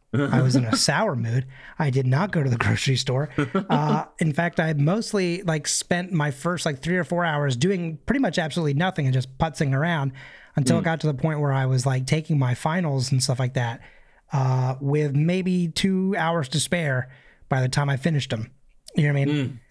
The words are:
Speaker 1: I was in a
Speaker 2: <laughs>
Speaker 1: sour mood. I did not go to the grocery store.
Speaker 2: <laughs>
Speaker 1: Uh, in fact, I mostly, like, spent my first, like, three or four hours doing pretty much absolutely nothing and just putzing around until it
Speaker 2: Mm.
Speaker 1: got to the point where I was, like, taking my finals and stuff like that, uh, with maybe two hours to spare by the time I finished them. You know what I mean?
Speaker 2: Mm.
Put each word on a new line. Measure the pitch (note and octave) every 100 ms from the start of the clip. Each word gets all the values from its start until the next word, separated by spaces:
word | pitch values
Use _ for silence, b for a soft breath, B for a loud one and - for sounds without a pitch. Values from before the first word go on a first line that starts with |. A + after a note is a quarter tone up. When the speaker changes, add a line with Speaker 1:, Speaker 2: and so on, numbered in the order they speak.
| _
Speaker 1:
I | C3+ C#3 B2+
was | B2+
in | B2+
a | A#2 C4+
Speaker 2:
<laughs> |
Speaker 1:
sour | - D3 G#3+ B2+
mood. | A2+ B2 C3 B B B
I | D3+
did | B2+ B2+
not | C3+ G3
go | F3+
to | C3+
the | A#2
grocery | G#2+ A2 - B2+
store. | - B2+ D3 -
Speaker 2:
<laughs> | C#3+ G3 F#3+
Speaker 1:
Uh, | D#3 D3+ D3+ - -
in | D#3+
fact, | D3 E3+ -
I | D#3+
mostly, | D3+ C#3+ G#3+ A3+ G#3 F3+ E3+
like, | F#3+ D#3 D3+
spent | - - F3 F3+
my | E3+ D3
first, | C3+ E3+ F3 E3
like, | C3+
three | D#3+ F3+
or |
four | E3 F3
hours | E3+ D3 C#3+ A#2+
doing | F3+ F#3+ E3+ D#3 -
pretty | A#3+
much | G#3+ E3+
absolutely | D#3 E3+ D3+
nothing | C#3+ F#3 F3+ C3+
and |
just | C3 B2 -
putzing | E3 D#3 C#3+
around | C3+ E3+ D#3+ C#3 C3 B B B -
until | C3+ E3
it |
Speaker 2:
Mm. |
Speaker 1:
got | E3 D#3+
to | D3+
the |
point | C3 D#3+ D3+
where | D3
I | C3+ C3
was, | C3 C3+
like, | C3 C3
taking | D#3 D#3 D3
my | B2+
finals | A#2+ D#3 F3 E3 C3+ B2
and | C3
stuff | C3+ B2
like | B2+
that, | C3 A#2 G#2+ B B B B _
uh, | C#3+ C3 C3 B2+ B2+
with | C#3 D3+ D3+
maybe | C3+ D#3+ F#3 F#3 F3+ E3+
two | - G3 F#3+ F#3+ G3
hours | D#3+ E3+ C3
to | D3+
spare | - F3+ D3+ B2+ - B B B -
by | C3+
the | B2+
time | D3 C#3+
I | C3
finished | F3 D3+ -
them. | A2+ A2+ - _ _ - -
You | D3
know |
what | C#3+
I |
mean? | C#3 D3 C3
Speaker 2:
Mm. | B2 -